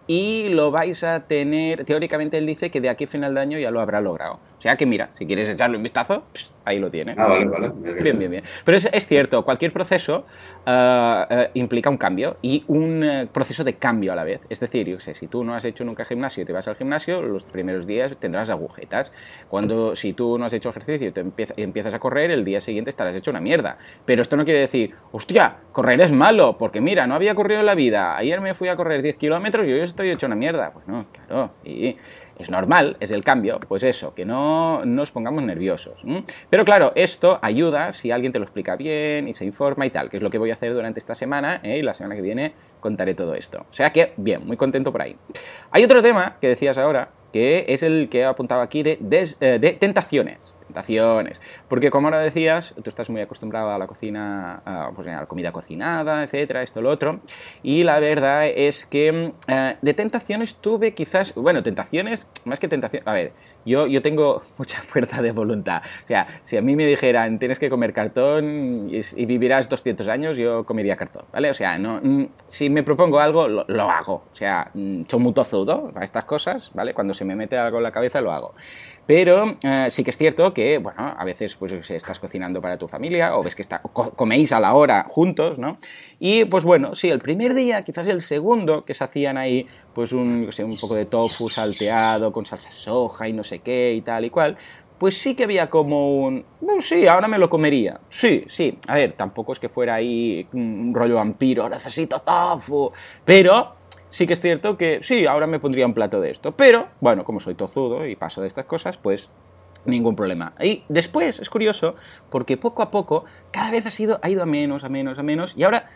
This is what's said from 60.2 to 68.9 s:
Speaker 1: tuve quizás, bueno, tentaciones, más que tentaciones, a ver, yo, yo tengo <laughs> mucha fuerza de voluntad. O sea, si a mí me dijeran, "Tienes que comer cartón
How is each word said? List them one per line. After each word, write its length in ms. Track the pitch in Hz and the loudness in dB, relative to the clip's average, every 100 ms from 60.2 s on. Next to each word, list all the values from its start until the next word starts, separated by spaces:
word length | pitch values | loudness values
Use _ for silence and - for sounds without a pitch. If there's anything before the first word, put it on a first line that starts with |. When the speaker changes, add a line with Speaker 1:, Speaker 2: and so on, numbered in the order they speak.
| - 214 233 - | -4 -4 -6 -6
Speaker 1:
tuve 380 | 208 220 220 | -2 2 2
quizás, 400 | 214 151 190 190 - | 0 -2 0 0 0
bueno, 280 | 151 151 | 2 2
tentaciones, 640 | 113 95 95 160 214 226 - - | 0 -4 -4 -4 -4 -6 -10 -14
más 160 | 120 135 | -8 -6
que 80 | 170 | -4
tentaciones, 400 | 147 113 135 - | -4 -4 -6 -2
a 60 | |
ver, 180 | 104 82 - - _ 113 | -2 -2 -8 -20 _ 0
yo, 220 | 131 151 | 2 2
yo 140 | 135 | 2
tengo 400 | 151 151 147 - - | 0 2 2 0 -4
<laughs> 80 | - | -12
mucha 240 | 127 - | -12 -12
fuerza 400 | - 143 120 - | -6 -2 -2 -2
de 100 | 117 | -2
voluntad. 500 | 113 107 107 92 85 - - | -2 -2 -2 -4 -6 -8 -14
O 40 | - | -4
sea, 200 | 107 - - | -2 -2 -8
si 140 | - 113 | -6 -2
a 40 | |
mí 140 | 120 147 | 0 2
me 100 | 151 | 2
dijeran, 540 | 139 131 120 113 110 | 2 4 2 2 -2
"Tienes 200 | 123 131 | -4 -2
que 100 | 143 | -2
comer 240 | 127 113 | 0 0
cartón 960 | 107 107 123 135 151 151 151 131 120 101 | -2 -2 0 2 2 -2 -4 -4 -4 -6